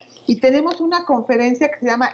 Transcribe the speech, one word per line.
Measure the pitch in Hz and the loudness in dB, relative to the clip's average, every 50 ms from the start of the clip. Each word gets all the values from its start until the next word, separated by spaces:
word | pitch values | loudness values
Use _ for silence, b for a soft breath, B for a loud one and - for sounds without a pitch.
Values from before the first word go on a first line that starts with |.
| B B B B - | B B B B -4
Y | - 233 - | -2 0 2
tenemos | - 262 262 294 311 339 349 - | 2 2 4 2 2 0 -2 -2
una | 330 330 349 349 349 | -2 -2 -2 -2 0
conferencia | 339 277 240 226 - 247 233 240 247 247 247 302 294 | 0 -2 -2 0 0 0 0 2 0 0 0 0 -2
que | 294 - | -2 -2
se | - | -2
llama | 240 226 233 254 226 | -2 0 0 -2 -2